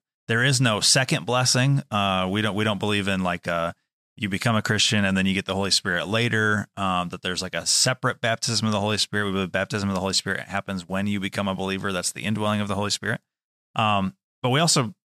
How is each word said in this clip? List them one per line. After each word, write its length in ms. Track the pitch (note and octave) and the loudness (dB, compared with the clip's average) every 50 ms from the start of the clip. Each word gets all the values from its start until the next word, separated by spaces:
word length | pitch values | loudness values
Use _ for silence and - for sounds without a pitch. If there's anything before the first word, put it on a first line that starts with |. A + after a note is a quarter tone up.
| _ _ _ _ _ | _ _ _ _ _
There 160 | - A2+ A#2 B2 | -2 0 2 2
is 180 | C#3+ C3+ B2 | 2 2 2
no 180 | C3 A#2 G#2+ G2 | 2 2 2 2
second 460 | - - - C#3 B2+ - - A2+ D#2 | 4 4 4 4 2 0 -2 -2 -2
blessing. 580 | G#2+ A#2+ B2+ B2+ A#2+ - B2+ B2+ C#3 C#3 C#3 - - | 0 0 2 2 2 4 4 4 4 2 2 0 -2
Uh, 360 | G#2+ G#2 G2+ G2 F#2+ F#2 F#2 F#2 | -2 0 2 2 2 2 0 0
we 100 | G2 G#2+ | 0 0
don't, 140 | G#2+ G#2+ F#2 | 0 0 0
we 80 | G#2 G#2+ | 0 0
don't 160 | A2 G#2 F#2 | 0 0 0
believe 280 | G#2+ G#2 G#2 G2+ F#2+ G2 | 0 0 0 2 2 0
in, 120 | G2 F#2 | 0 0
like, 260 | F#2 F2+ F2 E2+ - | 0 0 -2 -2 -2
uh, 260 | F2 E2+ E2+ E2 E2+ - _ _ _ _ _ _ _ _ | -2 -2 0 0 -2 -4 _ _ _ _ _ _ _ _
you 140 | - G#2+ F#2+ | -6 -4 -2
become 260 | G2 F#2 - B2 A2+ | -2 0 0 2 2
a 60 | G#2+ | 2
Christian 420 | - - A2 G2 - - A2 G#2 G2+ | 2 2 2 2 2 2 2 2 2
and 140 | F#2+ F#2+ | 2 2
then 80 | F#2+ F#2+ | 2 2
you 80 | F#2+ F#2+ | 2 2
get 120 | G2 - | 0 0
the 100 | - F#2+ | -2 -2
Holy 160 | G2 G2 F#2+ | 0 0 2
Spirit 360 | - - - G2 F2 E2+ D2+ | 0 0 0 0 -2 -2 -2
later, 600 | F2+ G#2+ A2+ A#2+ A#2 A2+ A2 G#2+ G#2+ G#2 G#2 G2+ - - | 0 0 0 0 2 2 2 2 2 2 0 -2 -4 -6
um, 320 | G2+ G2 F#2 F2+ F2+ F2 F2 | -4 -2 0 0 0 -2 -2
that 120 | F2+ F2 | -6 -6
there's, 200 | - F#2 F2+ E2 | -6 -4 -4 -4
like, 140 | F#2 F2+ - | -6 -6 -6
a 100 | E2 E2 | -4 -2
separate 560 | - - - - C3 B2+ - - A#2+ - - | 0 2 2 2 2 0 0 -2 -4 -4 -2
baptism 440 | - A2+ A2+ - - B2 A#2 G#2 A2+ | -2 -2 -2 -2 -2 -2 -2 0 0
of 60 | G#2+ | 0
the 80 | G#2+ G2 | 0 0
Holy 180 | G2+ G#2+ G#2+ | 0 0 0
Spirit. 280 | F#2+ - - G#2 G#2 G#2 | 0 -2 -2 -2 -2 -2
We 60 | G2 F#2+ | 0 0
believe 180 | G2 F#2+ E2+ | -2 -2 -2
baptism 380 | - F#2+ G2 - - G#2 G2 G2+ | -2 -2 -2 -2 -2 -2 -2 -2
of 60 | F#2+ | -2
the 60 | F2+ | -2
Holy 120 | F#2+ G2 F2 | -2 0 -2
Spirit 340 | - - G2 F#2+ - - | -2 -2 -2 -4 -4 -6
happens 400 | - G2 G2+ - - G2 F#2 E2+ | -6 -6 -6 -4 -4 -6 -6 -6
when 180 | E2 F#2+ F#2+ G2+ | -4 -4 -2 -2
you 120 | G#2 G#2 G2+ | -2 -2 -2
become 300 | F#2 G2 - G2+ G2+ G2 | -4 -4 -4 -2 -2 -2
a 60 | F#2+ | -2
believer. 360 | F2+ F#2+ F#2+ F#2+ F#2+ G2+ G2 | -2 -2 -2 -2 -2 -2 -2
That's 220 | F#2+ F2+ F2 - - | -2 -2 -4 -4 -6
the 100 | - - | -4 -4
indwelling 380 | G2+ A2 G#2+ G#2+ G#2 G#2+ G#2 | -2 -2 0 0 0 0 0
of 80 | G#2 G2+ | -2 -2
the 60 | G2 | -2
Holy 160 | G2+ G#2 G2+ | -2 -2 -2
Spirit. 280 | - - G2+ G#2 A#2 - _ _ _ _ _ _ _ _ _ _ - | -4 -4 -4 -4 -6 -6 _ _ _ _ _ _ _ _ _ _ -4
Um, 400 | - A2 G#2+ G#2 G2 G2 F#2 - _ _ _ _ _ | 0 0 2 2 0 0 -2 -6 _ _ _ _ _
but 100 | - B2 | -2 0
we 100 | B2+ D3 | 2 2
also 340 | E3+ E3 - D3+ B2 G#2 - _ _ | 2 2 2 2 0 -2 -6 _ _